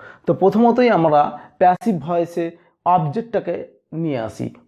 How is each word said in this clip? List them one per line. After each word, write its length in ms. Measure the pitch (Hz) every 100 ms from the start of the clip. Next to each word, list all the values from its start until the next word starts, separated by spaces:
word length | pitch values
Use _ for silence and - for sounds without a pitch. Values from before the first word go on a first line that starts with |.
| - - -
তো 80 |
প্রথমতই 560 | - 190 208 233 233 240
আমরা 500 | 190 165 147 147 - - -
প্যাসিভ 380 | 180 180 233 180
ভয়েসে 520 | 143 175 170 175 170 170 _ _ 170
অবজেক্টটাকে 680 | 180 151 220 233 196 170 - - _ _
নিয়ে 260 | 156 165 131
আসি, 260 | 110 - 117 -